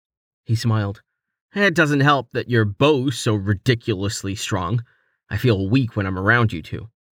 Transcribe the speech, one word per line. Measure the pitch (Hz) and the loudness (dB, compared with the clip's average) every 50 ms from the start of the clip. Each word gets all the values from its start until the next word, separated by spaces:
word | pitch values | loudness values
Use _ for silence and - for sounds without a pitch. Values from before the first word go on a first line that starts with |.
| _ _ _ _ _ _ _ _ _ | _ _ _ _ _ _ _ _ _
He | - 113 | -4 -4
smiled. | 113 - 120 110 110 104 101 101 - _ _ _ _ _ _ _ _ _ _ - | -2 0 0 0 0 -2 -4 -6 -10 _ _ _ _ _ _ _ _ _ _ -2
"It | 202 202 196 160 | 0 2 2 4
doesn't | 170 160 147 147 139 | 2 2 2 2 2
help | 135 147 147 135 120 - | 4 4 2 2 -2 -4
that | - 123 - - | -6 -6 -2 0
you're | 120 113 110 | 2 2 2
both | 101 95 - 135 147 156 131 127 139 123 | 2 2 2 2 4 4 2 0 -2 -4
so | - - 117 107 | -2 -2 -2 -2
ridiculously | 104 95 104 104 92 - - 120 113 - - 104 92 98 101 - - - 98 95 | 0 0 -2 -2 0 0 0 0 0 -2 -4 -4 -2 -4 -4 -6 -6 -8 -8 -8
strong. | - - - 110 92 90 85 110 120 117 - _ _ _ _ _ _ _ _ | -8 -6 -4 -4 -4 -2 -2 -4 -4 -4 -8 _ _ _ _ _ _ _ _
I | 101 | -6
feel | 104 - 127 110 95 95 95 | 0 2 2 2 2 0 0
weak | 110 135 131 110 - | 0 0 0 -2 -4
when | 107 98 | -6 -6
I'm | 95 95 | -4 -4
around | 92 95 104 117 120 117 110 - | 0 2 2 4 4 2 0 0
you | 80 | -6
two, | 73 - - - - - _ _ _ _ | -10 -10 -12 -12 -12 -16 _ _ _ _